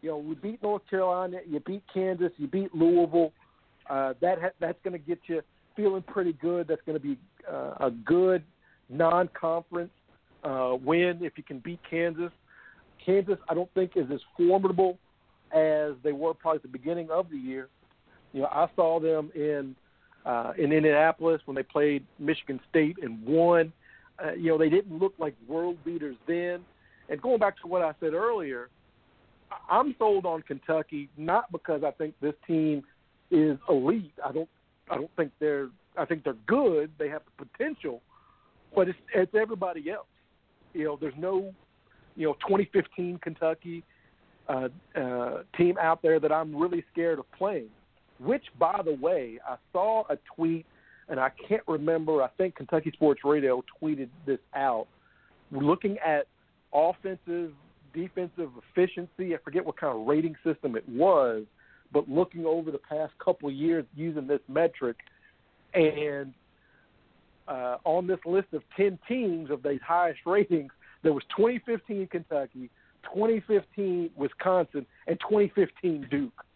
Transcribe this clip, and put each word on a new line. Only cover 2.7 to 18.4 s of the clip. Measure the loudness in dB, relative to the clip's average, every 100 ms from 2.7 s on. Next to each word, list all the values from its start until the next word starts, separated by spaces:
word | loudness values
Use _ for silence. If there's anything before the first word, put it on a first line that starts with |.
Louisville. | 4 6 6 4 4 2 _ _ _ _ _ -6
Uh, | -2 -2 0
that | 0 2
ha-, | -2 -4
that's | -6 -6
gonna | -8 -10
get | -8 -8 -4
you | -6 -6 _ _ 0
feeling | 0 0
pretty | -4 -2 -2
good. | -2 -2 -2 -2
That's | -4 -2
gonna | -6
be, | -4 -8 _ _ -12
uh, | -8 -8 -2
a | -2
good | -2 2 4 4 2 -2 _ _ _ _
non-conference, | 2 4 4 0 -2 -4 -4 -4 -8 -8 _ _ _ _ _
uh, | -6 -2 -2 -2
win | 2 4 2 0
if | -6 -8
you |
can | -14 -12
beat | -10 -12 -6
Kansas. | -2 -2 -2 -8 _ _ -20 -20 -20 _ _
Kansas, | 2 2 2 -4 -2
I |
don't | -4 -2
think, | 0 0 0
is | -2
as | -6 -8 2
formidable | 4 6 4 4 2 2 _ _ _ _ _
as | 4 4 4 0 -2
they | -4
were | 0 -2
probably | -2 -2 -2
at |
the | -4
beginning | -10 -6 -4 -2
of | -2 -2
the | -6
year. | -8 -10 -12 _ _ _ _ _ _
You | -6